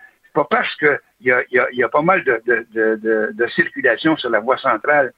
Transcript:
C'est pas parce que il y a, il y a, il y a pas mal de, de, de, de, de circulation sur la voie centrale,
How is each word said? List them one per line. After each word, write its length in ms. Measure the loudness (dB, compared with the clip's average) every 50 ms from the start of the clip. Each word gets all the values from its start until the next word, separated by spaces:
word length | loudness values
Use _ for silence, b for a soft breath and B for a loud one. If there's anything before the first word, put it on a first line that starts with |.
| b b b b b
C'est 100 | _ -2
pas 140 | -2 -2 0
parce 260 | 0 -2 -2 -4 -4
que 220 | -2 0 0 0 0 -4 _ _ _
il 60 | 0
y 60 | 0 0
a, 100 | 0 0 0
il 60 | 0
y 20 | 0
a, 80 | 0 0 0
il 60 | -2
y 60 | -2
a 40 | 0
pas 100 | 0 0
mal 240 | 2 2 2 2 2
de, 160 | 0 -2 0 0
de, 200 | 0 0 -2 -2 -4 -4
de, 240 | 0 0 0 0
de, 360 | 0 0 0 0 0 0 -2 -2
de 120 | -2 -4 -2
circulation 680 | 0 -2 -2 -2 -2 -2 0 0 0 2 0 0 0
sur 140 | 0 -2 -2
la 100 | -2 0
voie 160 | 0 0 -2
centrale, 560 | 0 0 -2 -2 0 0 2 2 2 2 0 -4